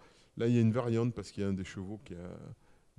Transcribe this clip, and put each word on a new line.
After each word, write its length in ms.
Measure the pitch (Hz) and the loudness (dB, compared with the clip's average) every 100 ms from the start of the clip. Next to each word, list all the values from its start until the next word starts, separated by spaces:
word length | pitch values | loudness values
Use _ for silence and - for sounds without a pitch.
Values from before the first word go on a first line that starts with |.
| - - _ - | -4 -20 _ -2
là, 120 | 120 | 4
il 80 | 120 | 6
y 20 | |
a 40 | |
une 100 | 113 | 6
variante 420 | 120 120 113 120 | 4 2 2 0
parce 160 | 107 95 | -2 -8
qu'il 140 | 98 | -2
y 20 | 98 | 0
a 40 | |
un 40 | |
des 100 | 95 | -2
chevaux 380 | 92 101 95 104 | -4 -8 -10 -10
qui 120 | - 87 | -12 -12
a 240 | 90 82 - - _ _ _ | -12 -12 -14 -18 _ _ _